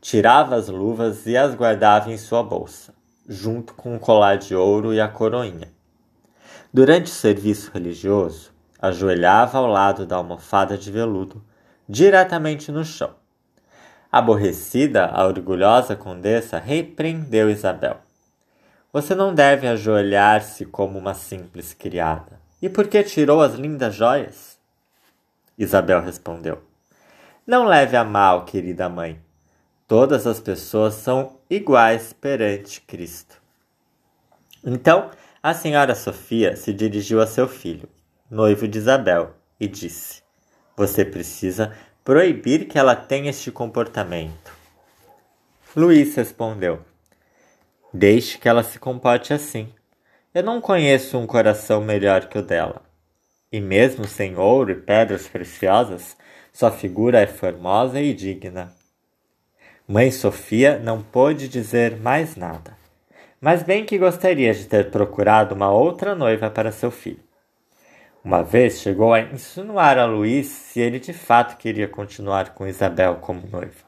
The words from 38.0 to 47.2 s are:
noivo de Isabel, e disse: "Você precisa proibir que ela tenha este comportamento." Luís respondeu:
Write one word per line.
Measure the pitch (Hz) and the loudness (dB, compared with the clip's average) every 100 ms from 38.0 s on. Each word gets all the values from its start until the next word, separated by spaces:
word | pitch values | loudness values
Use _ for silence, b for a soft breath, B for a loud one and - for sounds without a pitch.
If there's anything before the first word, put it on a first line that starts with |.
| _ _ _ | _ _ _
noivo | 110 107 101 113 | 0 2 2 0
de | 107 | -4
Isabel, | 107 135 107 87 82 _ _ _ | 0 2 2 0 0 _ _ _
e | 104 | -10
disse: | - 85 80 - - _ _ _ _ _ - | -8 -14 -14 -18 -20 _ _ _ _ _ -4
"Você | 101 - | -4 0
precisa | 98 - 85 - 95 95 107 B B B | -2 -4 -12 -8 -8 -4 -6 B B B
proibir | - 139 185 160 - 151 151 | 2 4 4 0 0 -2 -2
que | 151 | 2
ela | 135 120 | 4 2
tenha | - 139 143 | 0 -4 -4
este | 139 - | -8 -12
comportamento." | - 120 107 117 - 95 85 80 80 - - _ _ _ _ _ _ _ _ _ _ _ - | -10 -8 -4 -6 -6 -8 -8 -10 -14 -20 -20 _ _ _ _ _ _ _ _ _ _ _ 0
Luís | 170 160 143 - | 6 6 4 0
respondeu: | 113 - 113 107 92 80 - _ _ _ | -6 -6 -10 -4 -4 -6 -10 _ _ _